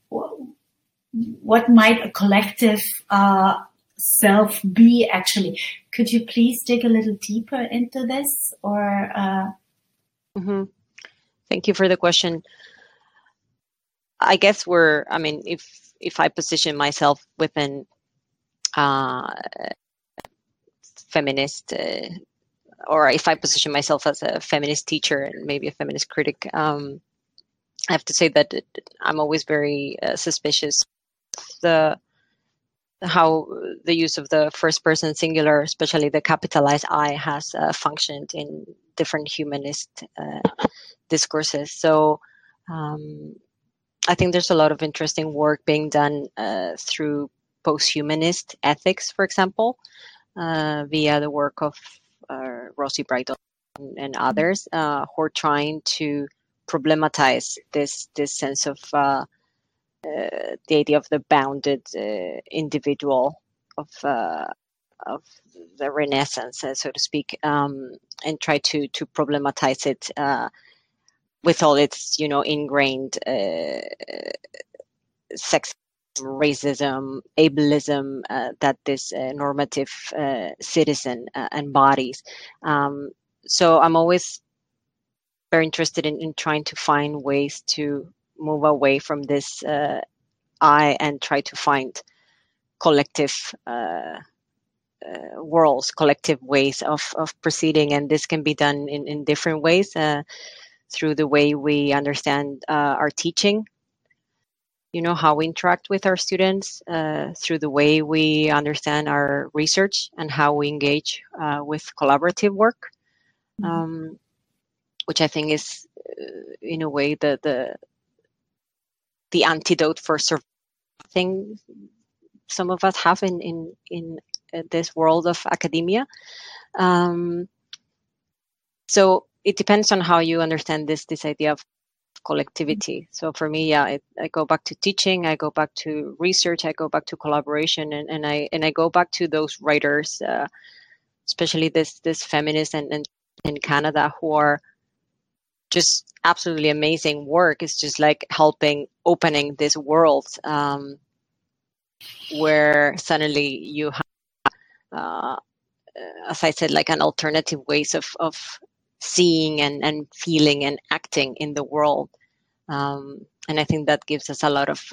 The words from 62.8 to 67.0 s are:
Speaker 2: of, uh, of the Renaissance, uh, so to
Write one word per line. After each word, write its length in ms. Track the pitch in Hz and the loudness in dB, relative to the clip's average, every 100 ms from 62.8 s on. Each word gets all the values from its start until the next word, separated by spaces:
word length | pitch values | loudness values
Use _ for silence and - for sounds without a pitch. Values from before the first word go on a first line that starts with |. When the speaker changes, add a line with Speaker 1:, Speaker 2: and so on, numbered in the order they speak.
| 143 139 143 131 135 156 _ _ _ - | -2 -2 0 0 0 -4 _ _ _ -14
Speaker 2:
of, 120 | 151 - | -14 -8
uh, 420 | 143 123 90 80 - - _ _ _ _ - | -4 -2 -4 -6 -8 -14 _ _ _ _ -12
of 160 | - _ _ _ - 85 113 | -12 _ _ _ -20 -20 -8
the 120 | 143 | -6
Renaissance, 720 | 147 143 135 143 - 117 - | -2 0 0 0 -4 -10 -8
uh, 120 | 135 | -8
so 180 | 135 143 | -6 -8
to 80 | - | -6